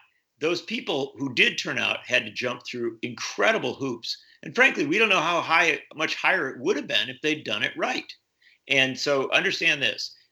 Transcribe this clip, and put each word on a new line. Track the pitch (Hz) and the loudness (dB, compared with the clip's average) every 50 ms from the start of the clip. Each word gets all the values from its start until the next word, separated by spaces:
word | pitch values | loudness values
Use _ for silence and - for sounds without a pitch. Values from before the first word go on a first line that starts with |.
| - _ _ _ _ _ _ _ | -16 _ _ _ _ _ _ _
those | 139 165 175 - | -2 -2 -2 -2
people | - - 220 247 - - 165 135 139 135 - | -4 -8 -10 -8 -6 -4 -2 -2 -4 -4 -6
who | - 143 131 113 | -6 -6 -2 2
did | 156 208 240 - | 4 4 4 2
turn | - - 160 135 | -2 -4 -4 -4
out | 113 107 104 110 - - | -2 -2 -2 -2 -4 -2
had | - 123 120 117 | 0 0 0 0
to | 107 | -2
jump | 98 - 123 123 123 - - | -6 -4 -4 -4 -4 -6 -10
through | - - 120 117 117 117 - | -10 -8 -6 -6 -6 -6 -6
incredible | - 123 117 - - - - - 202 - 170 165 143 123 - | -8 -8 -8 -8 -8 -6 0 4 4 4 4 2 0 -4 -4
hoops. | - 135 135 120 - - - - - _ _ _ _ | -4 -6 -6 -6 -6 -8 -10 -12 -12 _ _ _ _
And | - - - | -16 -6 2
frankly, | 226 262 262 - 208 151 | 4 4 4 4 2 0
we | 139 170 | 0 2
don't | 214 226 208 | 2 4 4
know | 190 170 | 4 2
how | 151 170 175 156 | 2 2 0 0
high, | 135 131 165 170 175 160 143 135 - _ - | 2 2 4 4 4 4 2 0 -6 _ -4
much | 143 160 151 - | -4 -4 -2 -2
higher | - - 156 185 180 147 131 | 0 0 2 2 2 0 -4
it | - 123 | -6 -4
would | 127 180 254 | -2 -2 -2
have | 294 233 | -2 -2
been | 170 120 104 110 127 | -2 0 0 0 -2
if | 127 - | -6 -4
they'd | - 151 156 151 - | -2 -2 -2 -2 -2
done | 117 107 107 | -4 -2 0
it | 127 - - | -2 -2 -2
right. | 151 202 247 254 - - - - - _ _ _ _ _ _ _ _ _ - | -2 -4 -2 -2 -4 -6 -10 -16 -20 _ _ _ _ _ _ _ _ _ 2
And | 139 135 131 131 123 | 4 4 4 4 0
so | - - 147 143 135 131 - | -2 0 2 2 2 2 2
understand | - 151 175 190 147 - 175 165 151 143 | 2 2 2 2 -2 2 2 2 2 2
this. | 131 107 - - - - - _ _ _ | 0 -2 -2 -4 -8 -10 -12 _ _ _